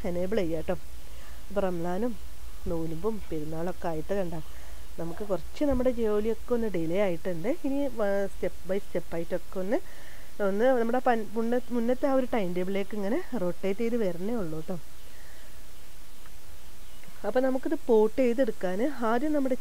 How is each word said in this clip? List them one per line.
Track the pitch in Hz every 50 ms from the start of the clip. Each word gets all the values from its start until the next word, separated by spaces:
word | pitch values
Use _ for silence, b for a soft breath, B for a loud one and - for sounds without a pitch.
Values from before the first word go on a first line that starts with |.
| -
enable | 185 175 175 185 190 220
ചെയ്യാം | 220 180 160 165
കേട്ടോ. | 156 156 - 180 151 - - - - - B B B B B B B
അപ്പോൾ | B B 190 202
റംസാനും | 190 185 180 170 165 175 180 190 233 247 208 - - - - - - - - - -
നോലുമ്പും | 190 170 165 165 160 160 160 190 220 220 196 -
പെരുന്നാളൊക്കെ | - 165 156 151 156 160 160 170 185 175 - -
ആയിട്ട് | 170 160 156 - - 196
കണ്ടോ, | 202 185 165 151 156 - - B B B B B B B B B
നമുക്ക് | - 165 165 165 - 214
കുറച്ച് | 202 190 165 - - - - 302
നമ്മുടെ | 285 262 247 247 254 240
ജോലിയൊക്കെ | 240 226 214 208 208 214 226 220 - - - 240
ഒന്ന് | 233 226 214
delay | 185 170 160 160 170 202
ആയിട്ടുണ്ട്. | 208 190 170 160 - 190 175 160 170 233 330 - -
ഇനി | 269 277 277 285 262
വ-, | 233 226 208 202 196 202 196
step | 190 - - 190 175 - - -
by | 170 185 202
step | - - - 180 - - 170
ആയിട്ടൊക്കെ | 165 170 - 185 175 - - - 190
ഒന്ന്, | 185 196 254 359 - B B B B B B B B B B B
ഒന്ന് | 208 190 196 202 240 262
നമ്മുടെ | 262 233 226 226 240 254
പൻ-, | - 262 233 226 202 156
മുന്ന-, | 196 226 226 233 240 254 - -
മുന്നത്തെ | 240 240 226 233 254 - 302
ആ | 277 269
ഒരു | 262 254
time | - 262 226 190 175 180
ടേബിളിലേക്ക് | 180 185 190 196 196 196 - 226
ഇങ്ങനെ | 208 196 196 247 359 370 - 262
റൊട്ടേറ്റ് | 202 180 175 175 - - 190 196 -
ചെയ്ത് | 233 233 240
വരണേ | 233 214 180 165 165 185 214 247
ഉള്ളൂ | 233 185 156 156
കേട്ടോ. | 160 160 - 185 165 - - - - - B B B B B B B B B B B B B - - - - - - - - - - - - - - - - - - - - - - - - - - - - - - -
അപ്പോൾ | 202 202 254
നമുക്കിത് | 262 262 254 269 - 302 320 311
പോട്ട് | - - 226 214 214 214 -
ചെയ്തെടുക്കാൻ | 277 262 240 233 262 269 220 - - 185 180 185 202 247 311 277 240 233
ആദ്യം | 220 233 247 294 311 302
നമ്മുടെ | 285 262 254 254 -